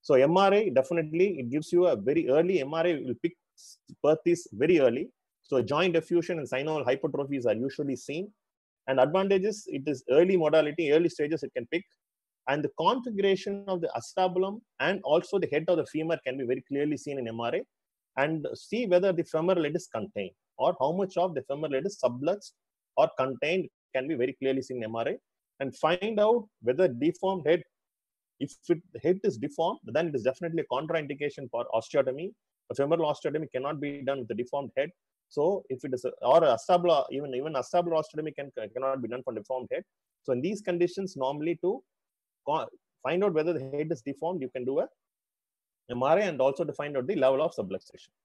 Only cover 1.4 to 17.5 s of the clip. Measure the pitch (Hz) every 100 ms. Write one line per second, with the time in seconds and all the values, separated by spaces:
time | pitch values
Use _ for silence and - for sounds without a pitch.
1.4 | 120 139 156 175 180 123 101 160 147 143
2.4 | 175 185 135 160 170 151 127 120 175 -
3.4 | _ _ - - _ - 143 156 170 170
4.4 | - 101 151 170 131 120 185 _ _ _
5.4 | _ 135 110 147 185 165 156 170 165 170
6.4 | 131 127 147 156 120 135 156 135 139 139
7.4 | 120 107 135 - 143 127 - 147 208 _
8.4 | _ _ _ _ - 135 135 180 196 196
9.4 | 202 208 - 143 143 131 - 135 180 185
10.4 | 151 156 151 147 156 151 170 - 147 160
11.4 | 139 - 120 170 - _ _ _ _ _
12.4 | - 143 147 - 170 247 247 202 196 190
13.4 | 208 202 202 180 165 - - - 185 180
14.4 | 190 214 _ _ 143 196 135 160 185 202
15.4 | 165 147 160 170 139 156 160 160 - 135
16.4 | 120 135 - 139 147 139 - 139 117 113
17.4 | 117